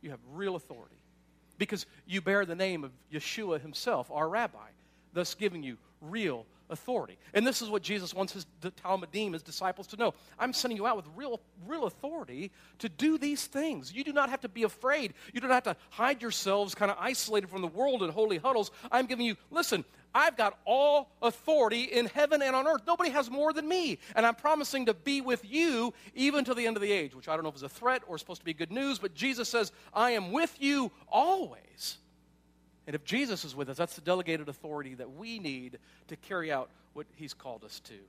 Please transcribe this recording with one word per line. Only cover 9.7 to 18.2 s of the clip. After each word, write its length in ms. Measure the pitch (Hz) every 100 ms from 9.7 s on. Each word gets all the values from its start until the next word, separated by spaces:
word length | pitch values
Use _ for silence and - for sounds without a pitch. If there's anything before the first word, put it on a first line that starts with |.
| 180 165
to 80 | 208
know. 180 | 226 - - -
I'm 140 | 254
sending 240 | 247 247 220
you 100 | 214
out 100 | 220
with 100 | 151
real, 260 | 165 285 233 - - 175
real 180 | 320
authority 680 | 226 - 277 320 185 127 185 _ - _
to 80 | 226
do 300 | 160 302 311
these 280 | 285 294 -
things. 460 | 269 320 208 127
You 100 | 190
do 100 | 285
not 180 | 285 269
have 100 | 269
to 80 | 247
be 160 | 190
afraid. 500 | 220 - 254 294 226 - -
You 80 | 240
don't 100 | 247
have 120 | 254
to 120 | 233 170 -
hide 300 | - 240 269
yourselves 540 | 233 - 196 202 202
kind 160 | - 202
of 60 | 202
isolated 500 | 208 262 - 214 190
from 120 | 190
the 80 | 175
world 340 | 165 277 254
in 80 | 180
holy 280 | 160